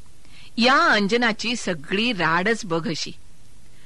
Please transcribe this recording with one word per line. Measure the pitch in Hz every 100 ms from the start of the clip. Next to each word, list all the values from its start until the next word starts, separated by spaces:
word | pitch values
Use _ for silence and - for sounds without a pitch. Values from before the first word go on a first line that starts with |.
| - - - - - -
"या | 233 285 339
अंजनाची | 226 196 233 240 208 214 240
सगळी | - 170 135 190 233
राडच | 208 160 165 185 226
बघ | 202 165 160
अशी. | 156 - - - - - - - -